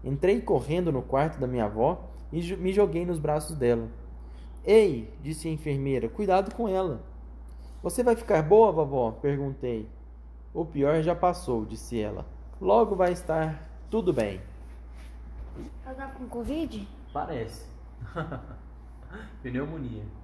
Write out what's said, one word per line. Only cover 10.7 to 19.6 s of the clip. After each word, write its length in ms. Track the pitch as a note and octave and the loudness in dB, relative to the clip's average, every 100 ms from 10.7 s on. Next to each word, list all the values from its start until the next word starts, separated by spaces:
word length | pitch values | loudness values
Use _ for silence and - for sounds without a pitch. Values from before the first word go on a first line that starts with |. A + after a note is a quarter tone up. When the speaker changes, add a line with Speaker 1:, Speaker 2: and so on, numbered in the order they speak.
| D3 C#3 D#3+ | 2 4 4
Speaker 1:
já 100 | D#3+ | 4
passou", 520 | F3 F3+ F3 - A#2 G#2+ | 4 2 2 0 0 0
disse 340 | A2 - A#2+ | -6 -4 -2
ela. 260 | G#2 G2 - - - - | -2 -4 -10 -12 -14 -4
"Logo 340 | F#3+ G#3+ G#3+ F#3+ | 6 6 6 4
vai 160 | F3+ | 4
estar 580 | F3 - D#3+ D#3+ D3+ - - - | 2 0 0 0 -2 -10 -16 -4
tudo 240 | A3 F#3 | 0 2
bem." 280 | C3+ G#2+ F#2+ - - - - - - - - - - - - - - C4 | 2 0 -2 -10 -14 -16 -16 -16 -16 -16 -14 -14 -12 -12 -12 -12 -12 -12
Speaker 2:
Ela 80 | |
tá 140 | C4 C4+ | -10 -10
com 180 | B3+ B3 | -10 -8
covid? 600 | A#3+ A3 D4+ D4 A3 G3+ - - | -6 -4 -2 -2 -6 -10 -14 -8
Speaker 1:
Parece. 560 | - - C#3+ A2 - - - - - - E3+ | -6 -4 -4 -6 -8 -14 -16 -16 -14 -10 -6
<laughs> 1300 | D#3 B2+ - - - - - - - G#3+ - - | -6 -8 -10 -14 -16 -16 -18 -18 -16 -14 -14 -12
Pneumonia. 600 | B2+ B2 | -4 -4